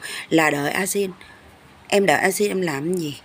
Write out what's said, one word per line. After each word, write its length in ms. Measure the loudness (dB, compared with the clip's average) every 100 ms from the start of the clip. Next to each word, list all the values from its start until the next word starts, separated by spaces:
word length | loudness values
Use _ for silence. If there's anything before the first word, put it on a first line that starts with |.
| -4 -12 0
là 200 | 2 4
đợi 200 | 2 -2
A 160 | -2 -2
Xin. 240 | -2 -4 -6 -18 -20 -20 -20 -20 -20 0
Em 180 | 2 4
đợi 120 | 4
A 120 | 2
Xin 180 | 0 -2
em 120 | 0
làm 320 | -2 -2 -2
cái 100 | -4
gì? 140 | -4 -8